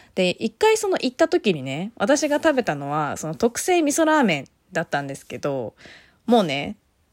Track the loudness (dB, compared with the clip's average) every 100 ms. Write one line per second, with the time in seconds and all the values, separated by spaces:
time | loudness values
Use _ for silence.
0 | -10 -2 -2 0 -6 2 2 4 0 -2
1 | -2 0 2 2 0 -2 -4 -6 -8 -4
2 | 0 2 2 2 2 2 -2 -4 -4 -2
3 | -2 -4 -8 -2 -2 -2 0 2 2 2
4 | 2 4 2 0 -6 _ _ -6 -4 -6
5 | -6 -10 -12 -8 -4 -4 -6 -12 -20 -20
6 | _ _ 2 4 4 -2 -6 -12 _ _
7 | _